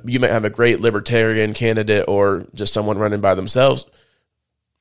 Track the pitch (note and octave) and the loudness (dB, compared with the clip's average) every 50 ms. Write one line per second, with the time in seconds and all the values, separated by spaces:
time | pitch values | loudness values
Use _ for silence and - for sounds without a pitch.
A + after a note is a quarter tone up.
0 | - A#2+ A#2+ B2+ B2+ - A#2 A2+ G#2+ G#2 - - A#2+ A#2+ G#2+ - A2+ A#2 G#2+ G#2 | -6 -4 0 0 2 2 2 0 -2 -2 0 2 2 2 2 2 0 0 -2 -2
1 | G2 - A#2 A2+ A2+ A2+ A2 A2 G#2+ G#2+ G#2 - A#2+ A2+ A2 A2 G#2 G#2+ G#2+ G2+ | -4 0 0 2 2 2 2 0 0 -2 -2 -2 -2 0 0 0 0 2 0 0
2 | - - G2+ G2+ G2+ G2+ G2 F2+ - - - F#2 G#2 - - G#2+ G#2 G#2 G#2 G2 | 2 0 2 2 2 2 0 -2 -6 -12 -10 -8 -6 -4 -4 -2 -2 -2 -2 -2
3 | G#2+ G#2 G#2 G#2 G2+ G2 F#2 F#2 F#2 - - B2+ C3 C3+ B2+ - - - _ _ | -2 -2 -2 0 2 2 2 0 -2 -2 0 2 2 2 2 -2 -6 -14 _ _
4 | _ _ _ _ _ _ _ _ _ _ _ _ _ _ _ _ | _ _ _ _ _ _ _ _ _ _ _ _ _ _ _ _